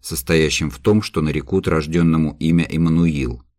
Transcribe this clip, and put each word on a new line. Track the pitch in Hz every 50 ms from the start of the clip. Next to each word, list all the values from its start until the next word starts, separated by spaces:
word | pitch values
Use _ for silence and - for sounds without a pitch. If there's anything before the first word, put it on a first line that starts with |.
состоящем | - - 80 - - - 82 80 78 76 - - 82 73
в | 69 -
том, | - 107 107 107
что | 104 - - 82
нарекут | 78 76 73 76 69 - 95 95 90 -
рождённому | 80 80 73 76 80 85 85 82 80 80 78 76 73 -
имя | 78 80 82 85 82 -
Иммануил, | - 80 85 82 80 85 85 85 76 71 65 62 60 62 - _ _